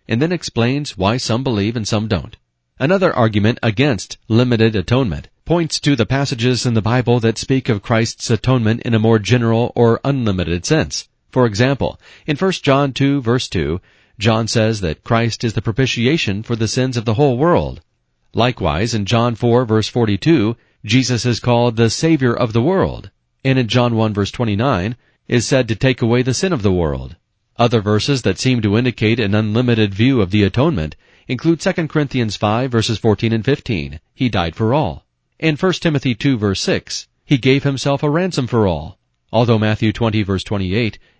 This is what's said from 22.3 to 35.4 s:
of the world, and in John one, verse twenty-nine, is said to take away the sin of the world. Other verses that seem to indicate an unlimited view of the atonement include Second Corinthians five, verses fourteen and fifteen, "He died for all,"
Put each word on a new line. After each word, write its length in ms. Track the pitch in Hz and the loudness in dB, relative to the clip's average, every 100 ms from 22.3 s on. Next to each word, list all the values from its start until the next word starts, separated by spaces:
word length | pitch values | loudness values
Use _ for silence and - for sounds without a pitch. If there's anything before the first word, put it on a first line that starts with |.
of 180 | 113 117 | 0 0
the 80 | 113 | 0
world, 500 | 139 190 87 64 95 _ _ _ | 0 0 -2 -4 -14 _ _ _
and 160 | 135 131 | -2 0
in 100 | 113 | 0
John 280 | 127 120 113 | 0 2 2
one, 160 | 110 | 0
verse 180 | 101 98 | 0 -4
twenty-nine, 640 | - 117 101 131 104 98 127 _ _ - | -2 -2 0 0 -2 -4 -6 _ _ -4
is 180 | 120 - | -2 2
said 200 | 135 113 | 0 0
to 80 | 110 | 0
take 260 | 135 - | 0 0
away 180 | 117 120 | 0 2
the 140 | 127 | 0
sin 180 | 123 190 | -2 -2
of 80 | 151 | 0
the 120 | 98 | 2
world. 440 | 90 80 65 65 - _ _ _ - | 2 0 -4 -8 -16 _ _ _ -2
Other 220 | 117 113 | 2 2
verses 400 | 101 107 - 135 | 0 0 0 -2
that 160 | 107 92 | -2 0
seem 220 | 131 123 | 0 0
to 160 | 104 107 | 2 0
indicate 420 | 123 - 107 117 | 0 0 0 0
an 160 | 101 | 0
unlimited 600 | 104 110 110 123 113 104 | 0 0 0 2 2 2
view 260 | 98 123 131 | 2 2 2
of 100 | 90 | 2
the 120 | 107 | 2
atonement 520 | 98 117 156 113 76 - _ _ - | 2 2 0 0 -4 -8 _ _ -8
include 320 | 127 160 165 | -2 0 0
Second 280 | 190 180 160 | 0 -2 -2
Corinthians 480 | 156 143 131 110 - | -2 -2 -2 -2 -2
five, 340 | 107 110 131 | 0 0 0
verses 280 | 117 107 104 | 0 0 0
fourteen 340 | 117 101 113 | 0 2 0
and 120 | 113 | 0
fifteen, 540 | 107 147 - 95 71 73 _ | 0 -2 -2 -6 -6 -12 _
"He 140 | - 127 | -4 -2
died 260 | 101 82 | -2 -4
for 180 | - 110 | -2 0
all," 320 | 143 110 69 - _ _ _ | 0 -2 -6 -16 _ _ _